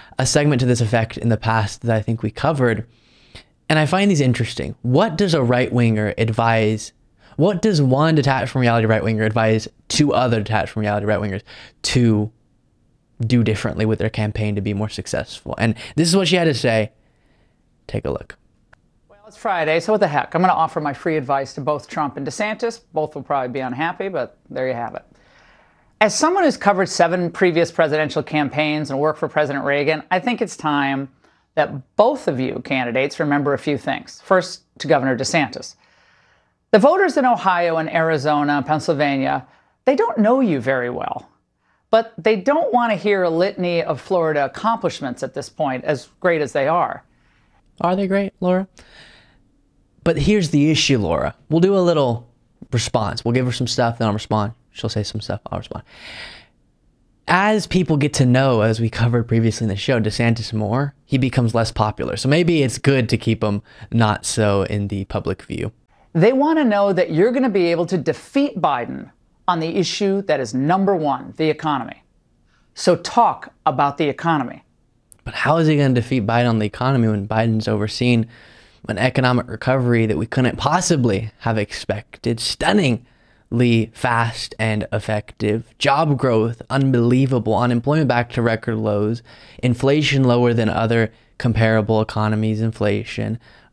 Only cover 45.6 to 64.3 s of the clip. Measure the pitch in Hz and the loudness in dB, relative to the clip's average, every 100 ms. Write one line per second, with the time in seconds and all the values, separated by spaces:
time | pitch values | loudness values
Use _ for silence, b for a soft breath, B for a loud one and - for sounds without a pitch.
45.6 | 147 127 139 143 - _ 180 165 143 147 | -4 -2 -2 -4 -6 _ 0 0 0 0
46.6 | 139 170 131 - - _ _ _ _ _ | 0 0 -2 -6 -16 _ _ _ _ _
47.6 | _ - 170 185 190 196 196 - 180 185 | _ -4 -2 0 0 -2 -4 -4 0 0
48.6 | 190 B B B B B B B _ _ | -2 B B B B B B B _ _
49.6 | _ _ _ _ - 160 143 214 156 147 | _ _ _ _ -2 0 2 2 2 2
50.6 | 151 156 - 127 90 76 67 - - 160 | 2 2 2 0 0 0 -2 -6 -2 2
51.6 | 185 196 175 160 131 117 - _ _ _ | 4 4 2 2 0 -2 -8 _ _ _
52.6 | - 120 - 117 104 - 120 123 127 117 | -4 -4 0 -2 -2 -4 0 0 0 -2
53.6 | 123 - 120 117 113 104 - 110 104 - | -2 0 0 0 0 0 -2 -2 -2 -6
54.6 | _ - 110 107 104 107 - 95 - - | _ -8 -6 -4 -4 -6 -6 -8 -6 -8
55.6 | - - B B B B B B B _ | -8 -12 B B B B B B B _
56.6 | _ _ _ _ _ _ - 175 202 220 | _ _ _ _ _ _ -2 2 2 0
57.6 | - 185 175 151 143 - 127 127 135 117 | 0 0 2 0 0 2 4 4 4 2
58.6 | 110 110 113 - 117 120 117 113 113 107 | 2 0 -2 0 0 0 0 0 2 0
59.6 | 110 95 - 123 107 - 117 113 110 110 | -2 -2 0 0 0 0 0 0 -4 -4
60.6 | 104 123 143 - _ 135 127 127 117 113 | -2 -2 -4 -8 _ 0 2 2 2 2
61.6 | 113 - 107 - - - 131 156 170 160 | 0 0 -2 -2 -6 -2 2 4 4 4
62.6 | 131 - - 135 107 113 - 113 107 101 | 2 0 2 2 2 0 0 0 0 -2
63.6 | B B B 117 107 104 - | B B B 2 2 0 -4